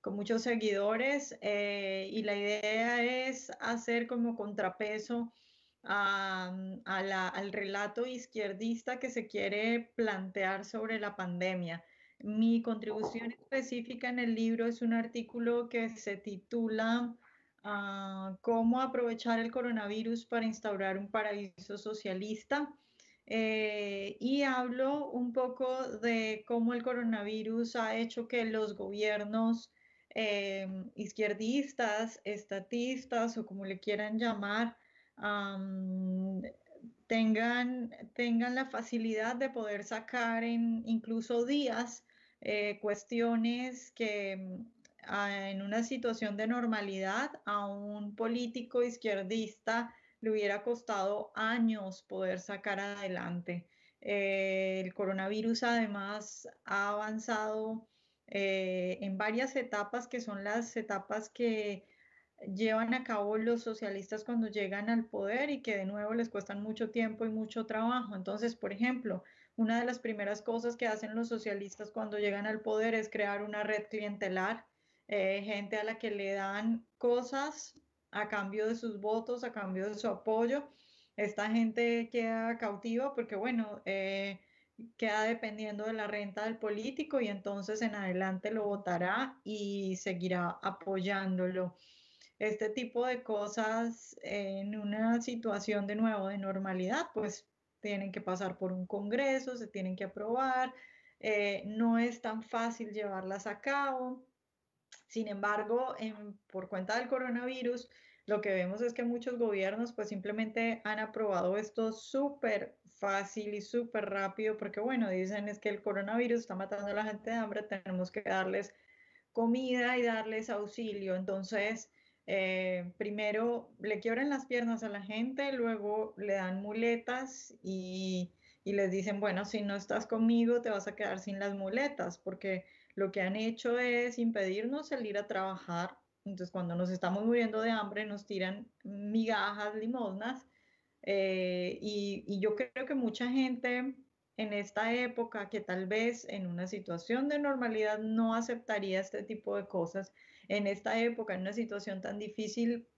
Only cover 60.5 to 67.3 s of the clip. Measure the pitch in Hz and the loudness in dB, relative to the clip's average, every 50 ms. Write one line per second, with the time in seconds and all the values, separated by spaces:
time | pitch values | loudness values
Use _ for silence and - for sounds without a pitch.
60.5 | 208 233 233 233 - 233 220 - 208 196 196 - 208 214 214 - _ - 247 233 | 0 0 0 0 -4 -4 -2 -2 -2 -4 -2 -2 -4 -4 -4 -6 _ 0 2 2
61.5 | 226 214 208 208 202 185 - _ _ _ _ _ _ _ _ _ _ _ - - | 2 2 0 -2 -4 -6 -8 _ _ _ _ _ _ _ _ _ _ _ -10 -6
62.5 | 190 185 220 220 220 220 226 226 226 233 254 - 233 208 202 202 214 220 220 233 | -2 2 2 4 4 4 2 2 2 0 0 0 0 0 2 2 2 2 4 4
63.5 | 240 233 226 226 220 214 233 208 196 196 196 190 - 214 214 - 240 233 226 214 | 2 2 2 -4 -6 -4 -4 -4 -4 -4 -6 -6 -6 -6 -4 -2 0 2 2 2
64.5 | 202 214 202 190 196 202 208 220 233 233 226 - - 202 196 196 214 247 277 294 | 0 0 0 0 0 -2 0 2 2 2 2 0 -4 -2 0 0 0 0 0 0
65.5 | 294 269 277 240 214 196 190 190 202 208 208 208 220 233 233 233 - 202 196 - | -2 -2 -2 -2 -2 0 0 -2 -2 -2 -2 0 0 0 0 0 -2 -6 -6 -4
66.5 | 202 202 208 214 220 - 233 220 214 233 226 220 214 220 226 220 | -6 -6 -4 -4 -2 -2 -2 -2 0 0 0 0 0 -2 -2 -2